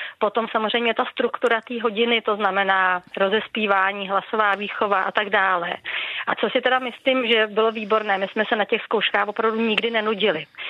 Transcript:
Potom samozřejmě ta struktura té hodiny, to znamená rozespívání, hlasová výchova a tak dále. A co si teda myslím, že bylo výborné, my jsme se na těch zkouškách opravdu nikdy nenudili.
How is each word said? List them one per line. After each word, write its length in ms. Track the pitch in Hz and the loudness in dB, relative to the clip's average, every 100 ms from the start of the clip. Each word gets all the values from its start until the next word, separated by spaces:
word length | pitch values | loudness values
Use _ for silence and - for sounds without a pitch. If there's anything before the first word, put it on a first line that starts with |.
| - - | -12 -2
Potom 280 | 208 233 226 | -2 0 -2
samozřejmě 420 | 226 214 233 233 | -2 0 0 0
ta 120 | 226 247 | 0 -2
struktura 560 | - 240 - 240 226 | -2 -2 0 0 0
té 200 | - 240 | -2 -4
hodiny, 400 | 226 202 233 226 | -2 0 2 2
to 140 | 226 208 | 0 0
znamená 680 | 202 190 190 190 185 180 - - | 2 2 2 2 2 0 -4 -2
rozespívání, 920 | 190 214 - 220 214 196 190 202 190 | 0 0 -2 -2 2 2 2 -2 -4
hlasová 460 | 196 - 220 208 196 | -4 -2 0 2 0
výchova 460 | 202 - 214 196 | -4 -2 0 0
a 100 | 196 | 0
tak 180 | 214 202 | 0 0
dále. 440 | 208 190 180 175 - - - - - - | 2 2 2 -2 -6 -8 -8 -8 -6 -4
A 80 | - | -2
co 140 | 214 | 0
si 120 | 254 | 0
teda 180 | 247 254 | 2 2
myslím, 480 | 254 - 269 262 233 | 0 -4 0 2 2
že 200 | 226 214 | 2 2
bylo 240 | 208 226 | 2 0
výborné, 460 | 226 208 220 214 190 | 0 0 0 2 0
my 100 | 196 | 0
jsme 160 | 220 208 | -2 0
se 60 | 226 | 0
na 100 | 196 | 0
těch 160 | 220 | -2
zkouškách 460 | - 220 - 208 208 | 0 -2 0 0 0
opravdu 340 | 208 220 220 | 0 0 2
nikdy 300 | 226 208 226 | 0 0 0
nenudili. 540 | 226 214 214 202 156 151 - | 0 0 0 0 0 -4 -12